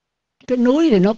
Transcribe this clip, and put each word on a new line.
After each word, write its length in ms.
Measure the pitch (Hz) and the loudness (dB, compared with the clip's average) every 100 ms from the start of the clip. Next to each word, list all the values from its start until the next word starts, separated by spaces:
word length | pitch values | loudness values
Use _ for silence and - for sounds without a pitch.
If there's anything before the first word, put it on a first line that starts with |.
| _ _ _ _ - | _ _ _ _ -8
Cái 120 | 254 | -2
núi 300 | 240 285 330 | 0 0 0
thì 80 | 208 | 2
nó 160 | 180 | 0